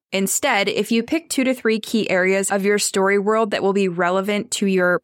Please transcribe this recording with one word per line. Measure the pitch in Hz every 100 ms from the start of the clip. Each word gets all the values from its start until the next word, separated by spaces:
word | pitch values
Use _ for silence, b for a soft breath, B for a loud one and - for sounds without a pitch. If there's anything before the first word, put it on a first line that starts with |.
| _
Instead, | 190 196 - 285 220 196
if | - 202
you | 226
pick | 233 320 320
two | -
to | 254
three | 254 226 220
key | - 226 -
areas | 185 185 190 196
of | 202 196
your | 208
story | - 196 190 202
world | 202 220 226
that | -
will | 196
be | 196 190
relevant | 170 175 190 196 208 -
to | - 202
your | 190 180 175